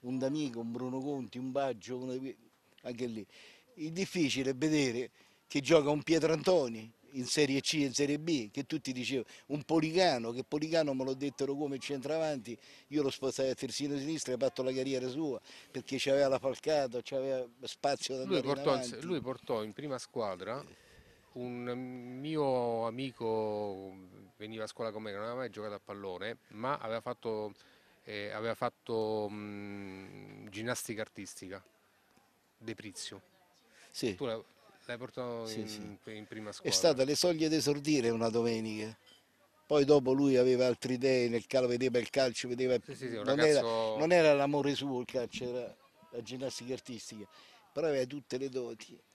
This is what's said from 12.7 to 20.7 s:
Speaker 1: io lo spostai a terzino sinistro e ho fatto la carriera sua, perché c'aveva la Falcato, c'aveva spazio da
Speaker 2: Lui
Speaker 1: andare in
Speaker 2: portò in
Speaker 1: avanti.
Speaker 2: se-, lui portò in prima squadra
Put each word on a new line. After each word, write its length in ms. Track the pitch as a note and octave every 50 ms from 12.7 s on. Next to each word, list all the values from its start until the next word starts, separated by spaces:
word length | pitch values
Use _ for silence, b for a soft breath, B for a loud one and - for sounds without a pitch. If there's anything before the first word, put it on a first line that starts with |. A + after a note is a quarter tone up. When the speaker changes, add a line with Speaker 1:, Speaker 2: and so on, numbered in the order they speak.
| B B B
Speaker 1:
io 160 | B C#3 D3+ C#3
lo 60 | C3+
spostai 400 | - - - C3+ A#2 - C3+ C3
a 40 | B2+
terzino 440 | - C#3 B2 A2 - D3 C#3+ C#3+
sinistro 340 | C#3 C3+ D3+ E3 D3 - C3
e 40 | B2+
ho 40 | A#2
fatto 240 | C3+ C3 - - B2+
la 100 | C3 C3
carriera 340 | C3 C3 C#3 C3+ B2+ B2+ B2+
sua, 300 | B2 D3+ D#3+ D3 B2 G2+ B B B B B B
perché 280 | - C3 - - C3+ C3
c'aveva 280 | - C#3+ C3+ C#3 C#3+
la 120 | C3+ C3+ B2
Falcato, 600 | A#2+ C3+ B2 - - D3 D#3 D3 C#3 B2 A2+ B2 -
c'aveva 420 | - C#3 C3+ C3 C3+ C3 B2+ B2+ A#2 A#2+ B2+ C3
spazio 520 | A#2+ - _ - C#3+ C#3 - - - C3+
da 60 | C3 C3
Speaker 2:
Lui 140 | - F#3+
Speaker 1:
andare 100 | D3+ B2+
in 60 | C#3 C#3+
Speaker 2:
portò 160 | C3+ C#3+ D#3
in 60 | C3+
Speaker 1:
avanti. 220 | B2+ B2+ B2 C3 -
Speaker 2:
se-, 60 | D#3
lui 160 | F3 F#3 C#3+
portò 420 | A2+ B2+ B2+ - - - B2+ A2 G#2+
in 100 | G#2+ G#2
prima 240 | - C#3+ D3 C3+
squadra 680 | A#2+ - - - B2+ A2 G2+ F#2 F2 F#2 G2+ A#2+ C#3 C#3+ -